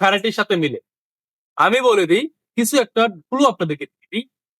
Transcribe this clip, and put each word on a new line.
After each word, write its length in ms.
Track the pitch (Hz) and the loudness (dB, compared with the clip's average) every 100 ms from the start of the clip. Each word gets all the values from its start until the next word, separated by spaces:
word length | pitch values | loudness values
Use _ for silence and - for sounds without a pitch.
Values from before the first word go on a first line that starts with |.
ভ্যারাইটির 380 | 196 202 220 220 | 0 0 -2 -4
সাথে 160 | 208 185 | -2 -2
মিলে। 160 | 151 120 - _ _ _ _ _ _ - | -2 -6 -14 _ _ _ _ _ _ 0
আমি 140 | 165 240 254 | 0 2 2
বলে 160 | 208 165 | 2 2
দিই, 140 | 190 311 - _ - | 0 -2 -10 _ -4
কিছু 180 | 233 285 | -2 0
একটা 180 | 226 - 226 180 _ | 0 0 -2 -2 _
ক্লু 140 | 262 285 | 0 0
আপনাদেরকে 320 | 202 165 147 143 | 0 -6 -6 -12
দিয়ে 200 | _ _ | _ _
দিই। 120 | 202 254 _ _ | -10 -10 _ _